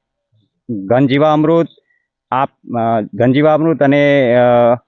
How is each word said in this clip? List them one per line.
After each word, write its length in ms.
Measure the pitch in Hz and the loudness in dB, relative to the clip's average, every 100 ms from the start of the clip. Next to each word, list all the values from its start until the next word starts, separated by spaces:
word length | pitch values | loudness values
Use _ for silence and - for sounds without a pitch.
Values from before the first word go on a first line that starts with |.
| _ _ _ _ _ _ - | _ _ _ _ _ _ -12
ઘન 380 | 110 95 120 139 | -10 -2 0 0
જીવામૃત, 600 | 139 156 151 151 165 165 _ _ _ _ _ - | 0 0 0 0 0 -2 _ _ _ _ _ -8
આપ, 180 | 123 139 _ - 117 | -6 -6 _ -10 -6
અ, 240 | 113 113 104 | -4 -4 -4
ઘન 180 | 104 123 | -2 0
જીવામૃત 520 | 135 151 151 160 139 | 2 0 0 0 0
અને, 520 | 139 143 143 139 127 120 | 0 2 2 2 2 2
અ, 60 | 123 120 120 123 | 2 2 2 0